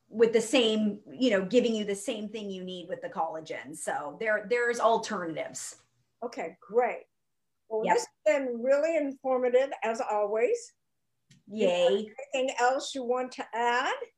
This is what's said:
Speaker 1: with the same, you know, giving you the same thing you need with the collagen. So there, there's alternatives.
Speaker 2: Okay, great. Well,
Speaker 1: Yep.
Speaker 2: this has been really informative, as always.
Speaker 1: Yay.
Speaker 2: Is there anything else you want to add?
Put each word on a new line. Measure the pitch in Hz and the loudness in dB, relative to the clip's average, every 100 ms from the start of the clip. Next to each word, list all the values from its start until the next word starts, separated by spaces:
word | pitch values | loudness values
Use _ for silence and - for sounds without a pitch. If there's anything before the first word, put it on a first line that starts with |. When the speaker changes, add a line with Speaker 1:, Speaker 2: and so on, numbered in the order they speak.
| _ | _
Speaker 1:
with | 214 226 | 4 4
the | 226 | 4
same, | 214 277 226 220 214 202 - | 4 2 4 2 0 -2 -8
you | 262 254 | 0 2
know, | 196 | 2
giving | 185 240 233 | 4 4 4
you | 220 | 0
the | 202 | -2
same | 196 - 220 208 | -4 -4 -6 -6
thing | 220 202 | -8 -8
you | 185 | -8
need | 185 180 165 | -8 -10 -10
with | 170 | -10
the | 175 | -8
collagen. | 180 165 160 156 160 123 156 | -4 -4 -4 -8 -10 -10 -12
So | - 143 147 147 | -6 -6 -6 -6
there, | 220 208 202 | -2 -2 0
there's | 240 240 233 | 0 0 2
alternatives. | 220 226 - 208 175 151 - - - - _ _ _ - | 4 4 0 -4 -4 -6 -8 -10 -14 -16 _ _ _ -12
Speaker 2:
Okay, | 240 - 170 175 | -10 -8 -10 -10
great. | - 214 240 175 - _ _ _ _ _ - | -4 0 0 -2 -12 _ _ _ _ _ -6
Well, | - | -2
Speaker 1:
Yep. | 185 480 | 2 0
Speaker 2:
this | - _ 311 | 0 _ 0
has | 294 | 2
been | 262 240 | 0 -2
really | 247 277 311 330 | 2 2 2 0
informative, | 285 269 262 254 247 247 277 - | -2 -4 0 2 4 4 2 -2
as | 220 226 | -4 -2
always. | 269 208 208 220 240 466 - _ _ _ _ _ _ _ - | -2 0 0 0 0 0 -4 _ _ _ _ _ _ _ -10
Speaker 1:
Yay. | 214 196 | 0 2
Speaker 2:
Is | 175 175 | 4 4
there | 196 214 - - | 2 -2 -10 -6
anything | 269 262 - | -2 -2 2
else | 247 269 285 | 2 2 -2
you | 277 | -6
want | 240 247 247 | -2 -2 -2
to | - - | -8 -8
add? | 220 240 240 294 523 480 | -2 2 2 0 -2 -8